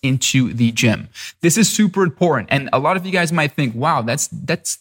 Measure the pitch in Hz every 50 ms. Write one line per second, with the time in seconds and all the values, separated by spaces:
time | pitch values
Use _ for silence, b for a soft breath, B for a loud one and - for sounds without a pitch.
0 | - 131 131 131 - - - 135 127 101 78 117 120 113 113 - 123 113 104 82
1 | - B B B B B B _ - 170 - 220 214 - - - 214 190 180 196
2 | 190 170 - - 180 170 151 123 101 - - 139 139 - - 127 139 156 185 190
3 | 180 190 185 180 170 156 165 170 151 143 - - 147 123 113 117 135 160 165 135
4 | 113 117 120 151 - - - 156 139 135 160 175 - - - -